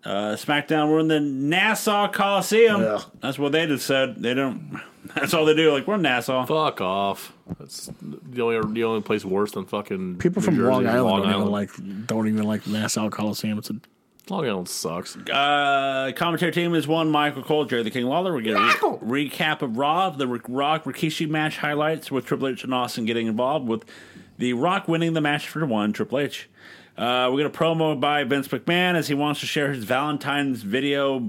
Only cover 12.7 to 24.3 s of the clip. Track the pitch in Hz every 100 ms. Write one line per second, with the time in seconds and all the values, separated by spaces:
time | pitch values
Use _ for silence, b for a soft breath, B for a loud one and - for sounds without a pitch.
12.7 | 104 107 - 107 - 107 98 110 107 -
13.7 | 110 - _ _ _ - 190 143 98 87
14.7 | - 85 85 90 - - 139 143 143 143
15.7 | 139 135 135 135 131 170 165 170 165 175
16.7 | 165 139 160 160 151 147 135 123 151 139
17.7 | 120 110 127 123 151 190 156 110 107 -
18.7 | 605 381 - 107 135 147 - 160 151 135
19.7 | 113 143 165 190 139 131 120 117 127 143
20.7 | 156 156 127 165 - 160 156 156 - 151
21.7 | 147 151 160 - 135 127 139 135 123 127
22.7 | 127 120 - 113 117 113 110 127 151 127
23.7 | 113 - B B B B